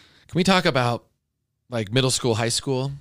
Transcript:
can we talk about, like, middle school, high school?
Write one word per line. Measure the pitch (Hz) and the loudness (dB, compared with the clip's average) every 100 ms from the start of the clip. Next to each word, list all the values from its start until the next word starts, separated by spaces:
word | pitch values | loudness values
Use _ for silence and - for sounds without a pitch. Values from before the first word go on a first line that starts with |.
| - _ - | -20 _ -8
can | - | -2
we | |
talk | 180 190 | 2 4
about, | 175 135 123 117 - _ _ _ _ _ _ | 2 2 0 -2 -6 _ _ _ _ _ _
like, | 120 107 | -6 -4
middle | 113 131 | 0 0
school, | 123 131 | 0 0
high | 110 117 | 0 0
school? | - - 131 135 139 | -2 -2 -4 -4 -8